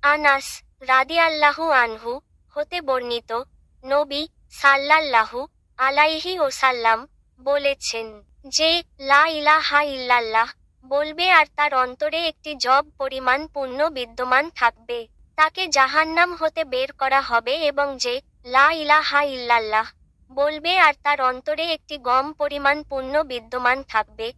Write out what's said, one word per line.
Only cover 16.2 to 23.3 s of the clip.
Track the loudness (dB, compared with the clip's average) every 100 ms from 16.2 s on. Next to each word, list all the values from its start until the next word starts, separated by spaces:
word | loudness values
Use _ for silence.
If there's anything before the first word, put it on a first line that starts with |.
| 0 0
হতে | -4 -4
বের | -4 -4 -4
করা | -4 0 0
হবে, | 2 0 0 -2
এবং | -2 0 -2 -2
যে, | -4 -6 _ _ -2
"লা | 4 4
ইলাহা | 2 2 2 4 0
ইল্লাল্লাহ" | 0 -4 0 0 2 -2 -2 _ _ _ _
বলবে | -2 -2 0 -2 4
আর | 4 4
তার | -2 0
অন্তরে | 0 -2 -6 -4 -4
একটি | -6 _ -10
গম | 0 0 0
পরিমাণ | -6 -6 -2 0 -2
পুণ্য | -4 -8 -2 -2
বিদ্যমান | -2